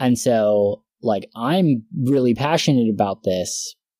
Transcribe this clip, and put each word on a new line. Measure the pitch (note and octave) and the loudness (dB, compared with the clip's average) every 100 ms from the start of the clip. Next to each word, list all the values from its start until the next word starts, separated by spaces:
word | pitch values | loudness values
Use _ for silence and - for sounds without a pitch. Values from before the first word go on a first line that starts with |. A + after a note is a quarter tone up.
And | B2+ A#2+ | -2 0
so, | B2+ A2+ G#2+ G#2 G2+ G#2 _ _ | 2 2 2 2 2 -2 _ _
like, | A#2 G2 - A2 | -4 -4 -6 -8
I'm | B2 F#3 E3 A#2+ - E3 | -2 0 2 0 -4 -6
really | B2+ C#3 B2+ | 0 2 2
passionate | A2+ C#3+ D#3+ - C3 A2+ | 0 0 0 2 2 2
about | G2 G2+ F#2+ | 0 -2 -2
this | G2 F2+ F2 - - - _ _ | -2 -2 -4 -8 -10 -16 _ _